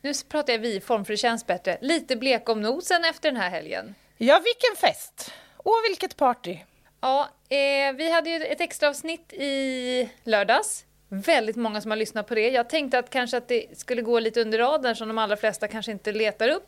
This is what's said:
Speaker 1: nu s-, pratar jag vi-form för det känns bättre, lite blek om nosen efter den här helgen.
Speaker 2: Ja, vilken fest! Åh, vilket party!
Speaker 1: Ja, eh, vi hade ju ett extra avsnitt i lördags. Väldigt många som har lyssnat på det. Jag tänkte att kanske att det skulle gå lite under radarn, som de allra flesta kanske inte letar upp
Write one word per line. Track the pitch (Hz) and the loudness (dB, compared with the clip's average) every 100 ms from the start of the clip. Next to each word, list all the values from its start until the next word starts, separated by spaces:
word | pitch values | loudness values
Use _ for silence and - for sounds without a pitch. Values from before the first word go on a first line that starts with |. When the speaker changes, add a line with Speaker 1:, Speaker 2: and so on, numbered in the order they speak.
Speaker 1:
nu | 277 | -4
s-, | 285 - | -6 -4
pratar | 302 294 | -4 0
jag | 233 | 0
vi-form | 233 196 - 226 | 0 -4 0 -2
för | 196 | 0
det | 208 | -2
känns | 240 233 - | 0 0 -2
bättre, | 175 - 175 | -2 0 -2
lite | 262 330 320 247 | 0 -2 0 -2
blek | 262 233 233 | 2 0 2
om | 220 | 0
nosen | 214 277 359 349 | 0 -2 0 2
efter | 330 320 311 | 2 0 -2
den | 254 | 0
här | 180 | -2
helgen. | 175 156 180 98 202 _ _ | -4 -6 -8 -8 -16 _ _
Speaker 2:
Ja, | 226 320 | 6 6
vilken | 339 466 508 415 - | 6 2 0 2 0
fest! | - - - - - - _ | 0 -10 -16 -16 -16 -20 _
Åh, | - 453 440 | 2 2 2
vilket | 370 - - | -2 -6 0
party! | 269 247 175 175 - _ _ _ | 2 2 -6 -12 -14 _ _ _
Speaker 1:
Ja, | 262 269 285 _ _ | 0 0 0 _ _
eh, | 277 277 277 277 269 | 0 2 2 0 0
vi | 320 | 2
hade | 330 320 | 2 2
ju | 330 | -4
ett | 311 302 | -4 -4
extra | 339 - 294 | -4 0 0
avsnitt | 285 320 330 _ | 0 -8 -10 _
i | - 277 277 269 254 247 254 240 - | -8 -4 -2 -2 -4 -2 -2 -2 -6
lördags. | - 214 196 254 427 - - _ _ | 0 2 4 2 2 -8 -12 _ _
Väldigt | 196 202 302 220 226 | -8 2 2 2 -4
många | 226 214 | -4 -4
som | 214 | -4
har | 214 | -4
lyssnat | 220 220 208 | -4 -4 -4
på | |
det. | 226 220 | 0 2
Jag | 262 240 | 2 0
tänkte | 311 277 254 | -2 0 0
att | 240 | 0
kanske | 262 247 247 | -4 -2 -4
att | 240 | -2
det | 240 - 160 | -2 -2 -14
skulle | - 240 | -6 -4
gå | 226 240 | 2 2
lite | 226 226 | 2 0
under | 220 220 | 0 2
radarn, | 247 302 254 226 | 2 2 0 -2
som | 220 | -4
de | 220 | -2
allra | 214 208 | -2 0
flesta | 220 - 208 | 0 -2 -6
kanske | 220 220 | -6 -8
inte | 202 - | -8 -6
letar | 208 214 202 226 | 0 -2 2 0
upp | 330 | 0